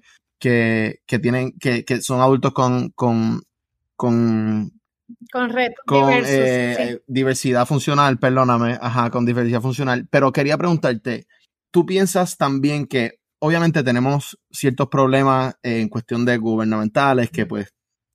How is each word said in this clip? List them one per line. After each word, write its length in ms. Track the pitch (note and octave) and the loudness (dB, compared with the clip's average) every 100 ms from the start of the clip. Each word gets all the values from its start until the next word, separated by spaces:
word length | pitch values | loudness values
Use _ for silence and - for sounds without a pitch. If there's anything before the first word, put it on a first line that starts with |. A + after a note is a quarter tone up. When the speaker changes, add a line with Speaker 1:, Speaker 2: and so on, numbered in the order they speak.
| _ _ _ - | _ _ _ -6
Speaker 1:
que, 600 | B2+ A#2+ A2+ A2+ G#2+ - - | 0 2 2 0 -2 -6 -6
que 120 | A#2+ | -2
tienen, 340 | A#2+ B2+ B2+ - | 0 -2 -4 -4
que, 240 | C#3 A#2+ | -2 -2
que 160 | - A#2+ | -2 -4
son 180 | - B2+ | -2 0
adultos 320 | B2+ C3+ C3+ | 2 2 0
con, 380 | C3+ B2+ B2 B2 | 0 0 0 -4
con, 520 | - B2 A#2 A2+ A#2 - _ _ _ _ - | -2 0 2 0 -2 -8 _ _ _ _ -4
con 760 | B2 A#2 A#2 A2 A2 G#2+ G#2 - _ _ - A#3+ A#3 | 0 2 2 0 0 -2 -4 -10 _ _ -20 -20 -10
Speaker 2:
Con 160 | B3+ B3 | -4 -4
retos 340 | A#3 B3 A#3+ - | -2 -2 -4 0
Speaker 1:
con, 140 | C#3 C3+ | 2 4
Speaker 2:
diversos, 280 | B2+ B2+ | 2 2
Speaker 1:
eh, 400 | C#3 C3 B2+ A#2+ A#2+ | 2 2 0 0 -2
Speaker 2:
sí. 60 | |
Speaker 1:
eh, 200 | A#2+ A#2+ - | -4 -6 -6
diversidad 600 | C3 C3+ C3 C3 B2 B2 | -2 0 0 0 0 0
funcional, 520 | D3 C#3 C#3+ C#3+ B2+ | 0 0 2 2 2
perdóname, 600 | C3+ C3 B2+ A#2 A#2 B2 | 2 2 2 2 0 -2
ajá, 300 | A#2+ A#2+ A#2 | -4 -2 -2
con 140 | B2 | 0
diversidad 360 | A#2+ A#2+ A#2+ A#2+ | 0 0 0 -2
funcional, 440 | B2+ B2 C3+ B2 - | -2 -4 -2 -2 0
pero 220 | C#3+ C3+ | 2 2
quería 260 | C3+ C#3 D3 | 2 0 0
preguntarte, 680 | F3 E3 D3+ A#2 - A2+ - _ _ _ _ | 0 0 0 -2 -4 -8 -10 _ _ _ _
¿tú 160 | F3 F3 | 0 2
piensas 500 | F#3+ F#3+ F#3 F3+ - | 2 0 0 -2 -2
también 500 | C#3+ C#3 C#3+ D3 C#3+ | -2 0 -2 -2 -2
que 340 | C3+ A2+ - _ - | -2 -2 -6 _ -6
obviamente 420 | D3+ E3 E3 D#3 | -2 2 2 0
tenemos 560 | B2+ A#2+ B2+ C#3+ - - _ | 0 0 0 -2 -4 -16 _
ciertos 380 | - C#3 B2+ C#3 | -2 -2 0 -2
problemas, 680 | C#3+ C3 C3+ C3+ C3 C3 - | 2 2 4 2 2 -2 -6
eh, 180 | B2 A2+ | -6 -2
en 80 | G#2+ | -2
cuestión 360 | A#2+ - A#2+ | -4 -4 -2
de 120 | B2 A#2+ | 0 0
gubernamentales, 920 | A2+ A2 A2 A2 G#2+ C#3+ C#3 C3 D#3 | 0 -2 0 -2 -2 0 2 2 0
que, 120 | - | -2
Speaker 3:
Ujú. 60 | E3 | -4
Speaker 1:
pues, 260 | G#2+ G2+ _ _ _ _ | -6 -10 _ _ _ _